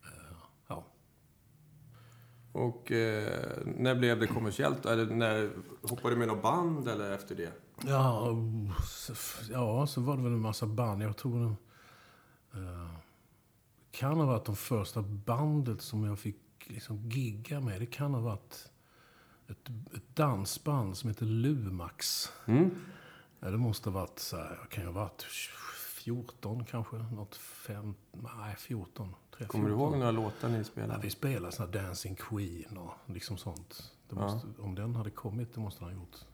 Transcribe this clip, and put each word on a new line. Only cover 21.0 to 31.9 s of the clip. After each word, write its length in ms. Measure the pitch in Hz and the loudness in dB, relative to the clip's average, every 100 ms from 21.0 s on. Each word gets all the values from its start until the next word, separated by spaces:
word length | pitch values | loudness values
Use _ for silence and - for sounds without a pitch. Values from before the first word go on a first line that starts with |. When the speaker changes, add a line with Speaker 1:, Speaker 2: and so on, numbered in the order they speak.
| 117 | -2
Speaker 1:
heter 160 | 107 110 | 0 2
Lumax. 1040 | 110 127 147 101 92 85 - - - - - - | 4 4 2 0 -2 -6 -4 -2 -2 -4 -6 4
Speaker 2:
Mm. 240 | 127 180 180 - - - - - - | 8 8 4 -10 -16 -18 -20 -20 -8
Speaker 1:
Ja, 100 | 95 | -2
det 60 | 104 | 2
måste 340 | 120 101 - | 2 2 0
ha 100 | 95 | -2
varit 180 | 87 - | -4 -6
så 180 | - 90 | -8 -6
här, 220 | 80 - - | -8 -10 -8
kan 140 | - | -6
ju 60 | 90 | -4
ha 100 | 87 | -2
varit 220 | 101 - - - - - - - - - | -4 -6 -10 -8 -8 -8 -12 -10 -10 -8
fjorton 640 | - 120 120 - 101 117 | -4 -4 -4 -8 -4 -4
kanske, 320 | 117 120 110 113 | -2 -4 -4 -6
något 400 | 110 110 104 - | -6 -6 -8 -12
fem-, 580 | - - - 104 104 98 - | -16 -14 -10 -8 -6 -8 -12
nej, 420 | - 113 113 107 101 | -12 -12 -8 -8 -8
fjorton, 560 | - 113 90 - 98 87 - - | -6 -6 -6 -8 -10 -10 -18 -12
tre, 100 | 107 | -4
Speaker 2:
Kommer 180 | 110 107 | 2 4
du 40 | |
ihåg 60 | 104 | 4
Speaker 1:
fjorton. 180 | 143 143 | 4 4
Speaker 2:
några 140 | 123 | 4
låtar 360 | 113 107 - 120 | 4 0 0 0
ni 160 | 117 | 2
spelade? 280 | 107 - 107 | 0 -4 -4
Speaker 1:
Ja, 60 | 110 | -2
vi 80 | 104 | -4
spelade 420 | - 139 131 175 | -2 0 0 -2
såna 180 | - 92 | -4 -2
här 100 | 98 | -2
Dancing 340 | 92 | -2